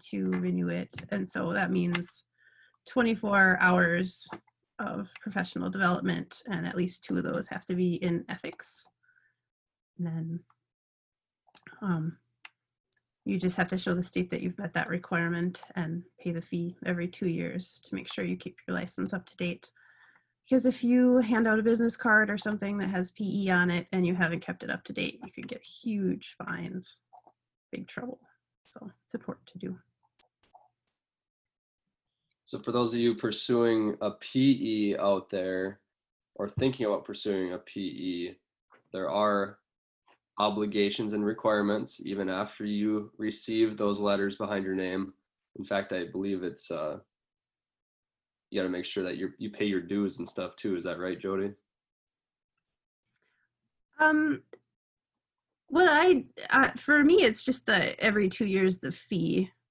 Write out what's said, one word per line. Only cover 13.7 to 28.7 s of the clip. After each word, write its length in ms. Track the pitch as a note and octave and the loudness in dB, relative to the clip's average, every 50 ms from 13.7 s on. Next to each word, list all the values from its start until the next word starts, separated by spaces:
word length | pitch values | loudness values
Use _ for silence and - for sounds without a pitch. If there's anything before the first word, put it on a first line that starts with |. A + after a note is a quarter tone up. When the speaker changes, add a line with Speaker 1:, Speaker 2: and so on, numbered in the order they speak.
| F#3+ F#3 | -2 -4
Speaker 1:
show 160 | - G3 F3 | -2 -2 -2
the 80 | F3+ F3+ | -2 -2
state 260 | - - F3+ F3+ F3+ | -2 -2 -2 -2 -2
that 120 | - - - | -4 -4 -4
you've 160 | F3+ F3+ - | -6 -6 -6
met 140 | G3+ E3+ - | -8 -6 -4
that 160 | E3+ - - | -4 -4 -2
requirement 760 | E3 F3+ F3+ - F#3 E3+ E3+ E3+ F3 E3+ F3 F3+ F3+ - - - - | -4 -6 -4 -2 0 0 0 0 0 0 -2 -2 -4 -6 -12 -10 -6
and 260 | F3+ E3+ D#3+ E3 F3 E3+ - _ - | -6 -4 -4 -4 -6 -8 -12 _ -10
pay 140 | - F3 E3+ | -6 -6 -4
the 100 | E3 E3+ | -6 -6
fee 340 | - - F3 E3+ F3 F3 - - | -6 -6 -4 -4 -6 -8 -6 -4
every 220 | F#3 F3+ F3 E3+ | -4 -2 -2 -4
two 220 | F3+ F3+ - G3+ F3+ | -6 -6 -4 -2 -2
years 500 | E3 E3+ E3+ E3 - F3+ F#3 - - - - | -2 -2 -4 -6 -6 -8 -8 -10 -12 -16 -12
to 100 | - - | -10 -8
make 180 | G3 - - - | -8 -8 -8 -6
sure 120 | - F#3+ | -6 -4
you 120 | F3 F#3 | -4 -4
keep 220 | F3+ - - - - _ | -6 -8 -10 -16 -14 _
your 100 | - F3+ | -6 -6
license 360 | F3+ F3+ F#3 - - F#3 F#3 - | -6 -6 -6 -6 -6 -6 -4 -6
up 120 | F#3 - | -8 -10
to 100 | - - | -12 -8
date. 340 | - F#3 F3 F3 - - - - _ _ _ _ _ _ _ _ _ _ _ _ _ _ | -6 -4 -4 -4 -6 -10 -18 -20 _ _ _ _ _ _ _ _ _ _ _ _ _ _
Because 240 | - C4 C4 A#3 | 2 2 4 4
if 160 | B3+ B3+ - - | 4 2 2 2
you 360 | A#3+ B3 B3 B3 B3 B3 B3+ | 4 6 6 8 8 8 6
hand 280 | A#3+ G#3+ A#3+ A3 A#3 | 6 4 4 4 4
out 140 | A3+ G#3+ A3 | 4 4 4
a 20 | G#3+ | 4
business 340 | A3+ A#3 A3 A#3 A#3 A3+ | 4 4 4 4 2 0
card 320 | - - A#3+ G#3+ G#3+ G#3+ G#3 | 2 4 6 6 6 6 4
or 80 | G#3 | 0
something 400 | G3+ - G#3+ G#3 G3+ G3+ G3 G3+ G3+ | -2 -2 -4 -4 -4 -4 -4 -4 -2
that 100 | G3 F#3+ | -2 -2
has 220 | F#3+ F3+ F#3 F3+ - | 0 -2 -2 -4 -4
P 340 | - G#3+ F#3+ - G3+ G3 | -6 -4 -2 -2 0 2
E 40 | F#3 | 4
on 200 | F#3 F3 F3 F3+ | 4 4 4 4
it 160 | F3 F3 F3 - - | 2 0 -2 -2 0
and 120 | F#3+ F3+ | 2 2
you 120 | E3+ F3+ | 2 2
haven't 260 | F3 F3+ D#3+ E3+ E3 - | 2 2 0 0 -2 -4
kept 220 | - - - - | -6 -10 -8 -8
it 60 | - | -8
up 120 | - - - | -8 -8 -8
to 100 | - - | -8 -6
date, 280 | - - D#2+ - - - | -4 -4 -4 -6 -8 -14
you 60 | - | -16
can 140 | - - - | -14 -14 -14
get 180 | - - - - | -12 -12 -14 -14
huge 720 | - - - - A#3 G#3+ G3+ G3 F3+ F3+ G3+ - - - - - | -16 -18 -10 -8 -6 -4 -2 0 0 -2 -2 -6 -12 -14 -12 -10
fines, 540 | F3+ F3 F3 E3+ F3+ F#3 F#3 F3+ - - - _ _ - - _ _ _ _ _ _ _ _ _ _ | -8 -8 -8 -8 -8 -8 -10 -10 -12 -14 -16 _ _ -20 -20 _ _ _ _ _ _ _ _ _ _
big 160 | - - - | -12 -12 -12
trouble. 320 | - - - B3 B3 B3+ - _ _ _ _ _ _ _ _ _ _ | -12 -10 -10 -10 -10 -10 -14 _ _ _ _ _ _ _ _ _ _